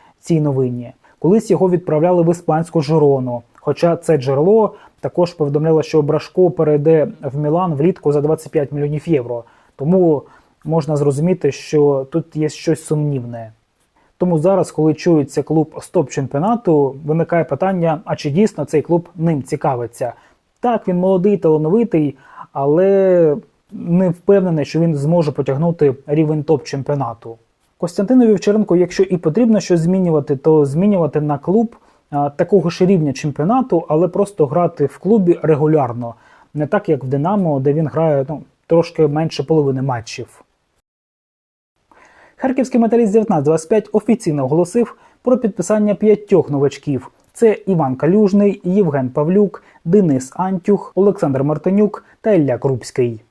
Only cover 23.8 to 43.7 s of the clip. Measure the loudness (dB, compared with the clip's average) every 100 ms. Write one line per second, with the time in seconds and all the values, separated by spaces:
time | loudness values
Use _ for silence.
23.8 | -2 0 0 -2 2 2 2 -2 -2 -2
24.8 | 0 0 0 0 0 -2 -4 -2 -2 2
25.8 | 0 0 -2 0 0 -2 0 -2 -2 -8
26.8 | -4 -4 -4 -8 -16 -20 _ _ _ _
27.8 | -6 -4 2 4 6 4 2 0 2 2
28.8 | 2 0 0 0 0 2 2 2 2 0
29.8 | 2 0 2 0 0 0 2 4 2 2
30.8 | 2 2 0 -2 -2 -4 0 0 0 -6
31.8 | _ _ _ -4 -4 -2 0 2 0 0
32.8 | 2 2 0 -2 -6 -2 0 0 0 -2
33.8 | 0 0 0 0 -2 0 0 0 -2 -2
34.8 | -4 -2 0 2 2 2 0 2 2 2
35.8 | 0 -4 -10 -14 _ _ _ -8 -4 -2
36.8 | -2 -4 -2 -2 -2 -2 -2 0 0 0
37.8 | -2 -2 0 0 -2 -10 -14 _ 0 0
38.8 | 0 0 0 0 -2 -4 0 0 0 -2
39.8 | -4 -6 -10 -14 -16 -20 _ _ _ _
40.8 | _ _ _ _ _ _ _ _ _ _
41.8 | _ _ _ _ -20 _ -2 -2 0 0
42.8 | 2 2 4 2 2 0 2 0 0